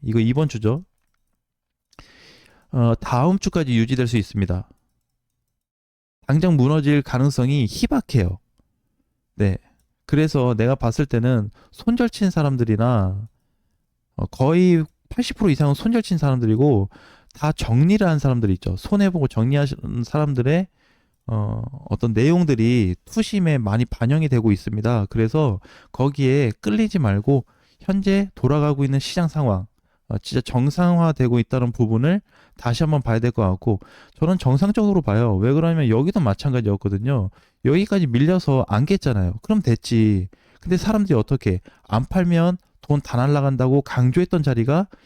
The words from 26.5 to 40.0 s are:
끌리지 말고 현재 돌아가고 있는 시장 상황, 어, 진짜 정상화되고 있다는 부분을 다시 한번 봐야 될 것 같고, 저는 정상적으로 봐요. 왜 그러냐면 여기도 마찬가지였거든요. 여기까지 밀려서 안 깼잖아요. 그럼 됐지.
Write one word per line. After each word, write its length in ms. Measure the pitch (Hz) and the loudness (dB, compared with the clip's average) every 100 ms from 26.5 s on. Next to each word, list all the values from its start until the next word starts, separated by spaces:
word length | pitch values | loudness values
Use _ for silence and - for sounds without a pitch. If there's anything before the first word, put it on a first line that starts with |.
| - | -4
끌리지 380 | 214 208 220 185 | -2 -2 0 0
말고 460 | 120 98 104 139 - _ _ _ - | 0 0 0 0 -2 _ _ _ -4
현재 440 | 196 196 196 196 | -2 0 0 -2
돌아가고 500 | - - 147 147 139 | -2 0 0 0 0
있는 140 | 139 139 | -2 -2
시장 300 | - - 170 | -4 -4 -4
상황, 380 | 156 135 95 98 _ _ _ - | -2 -2 -2 -6 _ _ _ -10
어, 100 | 107 | -8
진짜 220 | - 127 | -6 -6
정상화되고 1000 | - 127 135 160 175 175 170 151 127 120 | -4 -2 -2 0 2 2 0 0 0 0
있다는 320 | 113 131 123 | 0 -2 -2
부분을 500 | - 110 113 139 196 - _ _ - | -2 0 0 0 0 -4 _ _ -10
다시 260 | 120 113 | -4 -2
한번 180 | 156 151 | 0 0
봐야 200 | 120 113 | 0 -2
될 100 | 120 | 0
것 180 | - 98 | 0 0
같고, 300 | 95 - 101 - - - | 0 -2 -4 -6 -20 -20
저는 240 | - 160 185 | -4 -2 0
정상적으로 640 | 131 135 196 208 208 190 | 2 2 2 2 0 0
봐요. 340 | 135 104 120 95 | 0 0 2 2
왜 160 | 113 | 2
그러냐면 360 | 147 165 165 131 | 2 0 0 2
여기도 300 | 110 151 202 | 2 0 0
마찬가지였거든요. 1120 | 131 98 143 127 110 101 101 98 117 135 98 - _ _ | 0 0 -2 -2 0 -2 -2 -4 -2 -2 -4 -8 _ _
여기까지 440 | 123 156 202 202 156 | 0 0 2 0 0
밀려서 560 | 120 151 185 - 135 - | 2 2 2 2 0 0
안 180 | 104 147 | 0 0
깼잖아요. 480 | 190 143 107 90 101 | 0 0 -2 -2 -4
그럼 200 | - 214 | -2 -2
됐지. 640 | 147 113 - 113 | 0 -2 0 2